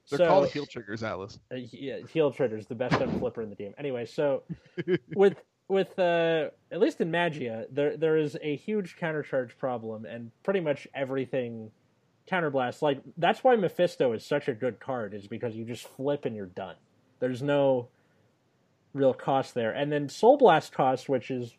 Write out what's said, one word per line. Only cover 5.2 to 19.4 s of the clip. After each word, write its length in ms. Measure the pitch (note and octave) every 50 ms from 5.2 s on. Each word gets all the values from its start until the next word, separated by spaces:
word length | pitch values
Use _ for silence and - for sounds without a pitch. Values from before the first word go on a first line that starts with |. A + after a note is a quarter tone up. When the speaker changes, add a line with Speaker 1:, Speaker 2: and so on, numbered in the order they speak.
| G3 G3+ - - - _ _ _ _ -
Speaker 2:
with, 300 | F#3+ G3 F#3 - - -
uh, 520 | F3+ F3 E3+ E3+ E3 E3 E3 D#3+ D3 - - _ _ -
at 100 | - -
least 200 | A3 D#4+ - -
in 100 | G#3 E3
Magia, 560 | D#3+ E3+ F3 E3+ C#3+ D3 C3 A#2 A2+ A2+ B2 - C3
there, 240 | C#3 C#3+ D3 -
there 200 | D3+ D#3+ D#3+ D#3 D#3+
is 180 | D3+ C#3+ D3 D#3+ -
a 140 | D3+ D3
huge 400 | C#3 - - G#3+ G#3+ F#3 E3+ - -
countercharge 580 | F3+ D#3+ D#3 D3+ C#3 - - C3+ B2+ A2+ - -
problem, 460 | - B2+ B2 A#2 A2 A2 A2 G#2+ A2
and 260 | E2+ G#2+ A#2+ A#2+ A2+ _ _ -
pretty 180 | - G3 F#3+
much 260 | E3+ D3+ C#3 - - - -
everything 760 | C3 C#3 B2+ C3 C3+ C3 - - C3 B2 A#2 A#2 A2+ A2 A2 _ _ _ _ _ _ _ _ _ _ _ -
counterblast. 520 | F#3+ F#3 E3 D3+ C3+ C3+ B2+ B2 - - D#3
Like, 180 | D3 C#3 B2+ - - -
that's 260 | - D#3+ F3+ A3 - -
why 140 | C4 B3+
Mephisto 560 | A3+ F#3 D#3 - - F3 E3+ - - D3 B2+ A2+
is 120 | G#2+ -
such 220 | - D3+ C#3+ - -
a 60 | B2
good 240 | A2 C3 B2+ G#2+ -
card, 360 | - - C3 B2 A2 G2 G#2
is 120 | G#2 G2
because 300 | G#2 A#2 G#2+ - A#2+ G#2+
you 80 | A2+ A2+
just 240 | A2+ A#2+ A2+ - -
flip 380 | - - C3 C#3 D3 C#3+ -
and 100 | C3+ A2+
you're 100 | G#2+ G2
done. 300 | F#2 F2+ - F#2+ F2+ E2 - _ _ _ _ _ _ _ -
There's 220 | B2+ B2+ B2+ A#2 C#3
no 460 | C#3+ C#3+ C#3+ C#3 C3+ C3 B2 A#2 - _ _ _ _ _ _ _ _ _ _ _ _ _ _ _ _ _ _ _ _ -
real 220 | C#3 C#3 C3 A#2+
cost 400 | - - D#3 C#3 C3+